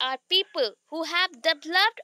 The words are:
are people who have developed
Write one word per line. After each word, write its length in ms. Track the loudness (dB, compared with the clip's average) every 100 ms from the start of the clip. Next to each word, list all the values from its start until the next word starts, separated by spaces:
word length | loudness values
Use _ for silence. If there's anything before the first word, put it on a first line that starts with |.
are 160 | -4 -4 -4
people 400 | -2 -2 -2 -2 -4 _
who 180 | -8 -4
have 200 | -2 -2
developed 680 | -2 -2 -2 0 2 2 0